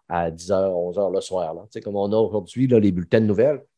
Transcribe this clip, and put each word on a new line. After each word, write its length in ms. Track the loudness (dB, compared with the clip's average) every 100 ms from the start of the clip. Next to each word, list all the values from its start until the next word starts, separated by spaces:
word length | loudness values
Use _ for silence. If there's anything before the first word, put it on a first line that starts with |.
| -6
à 220 | -4 -2
dix 200 | -6 -2
heures, 260 | 0 0 -2
onze 220 | -2 -2
heures 120 | -2
le 100 | -2
soir, 340 | -4 -4 -4
là. 80 | -8
Tu 40 | -14
sais, 80 | -14
comme 160 | -8 -4
on 160 | 0
a 40 | 2
aujourd'hui, 500 | 2 -2 -6 -2 4
là, 120 | 4
les 140 | 4
bulletins 280 | 2 2 2
de 60 | 4
nouvelles. 360 | 2 2 0 -8